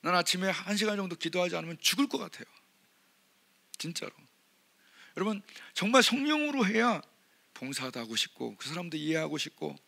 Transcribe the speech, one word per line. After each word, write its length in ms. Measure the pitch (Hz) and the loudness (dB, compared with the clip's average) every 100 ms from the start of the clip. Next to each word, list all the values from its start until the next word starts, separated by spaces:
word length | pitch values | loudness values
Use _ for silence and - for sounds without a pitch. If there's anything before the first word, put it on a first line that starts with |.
난 140 | 175 | 4
아침에 360 | 180 170 180 190 | 2 2 0 0
한 260 | 180 180 208 | -2 -2 0
시간 200 | 214 208 | 0 0
정도 200 | 185 170 | -4 -4
기도하지 400 | 165 180 180 170 | -2 0 0 -2
않으면 220 | 165 165 | -6 -2
죽을 280 | - 185 277 | 0 2 0
것 100 | 262 | 0
같아요. 260 | 185 - 220 - _ _ _ _ _ _ _ _ _ _ _ - | -6 -12 -18 -20 _ _ _ _ _ _ _ _ _ _ _ -10
진짜로. 340 | 160 170 - - - _ _ _ _ _ _ - - - | -8 -6 -10 -14 -20 _ _ _ _ _ _ -20 -12 -2
여러분, 260 | 196 202 - - - | -2 -2 -8 -20 -10
정말 300 | - 196 254 | -2 6 8
성령으로 640 | 233 233 285 302 302 277 190 | 8 4 2 2 0 2 2
해야 340 | 220 240 196 - _ _ _ _ | 4 4 2 -4 _ _ _ _
봉사도 460 | - 131 131 131 123 | -12 -8 -6 -6 -6
하고 160 | 113 113 | -4 -2
싶고 400 | - - 123 104 | -2 -4 -8 -8
그 120 | 131 | -8
사람도 280 | 165 175 156 | -6 -6 -4
이해하고 420 | 151 160 156 151 | 0 0 0 -4
싶고 380 | 151 _ 151 143 | -6 _ -8 -8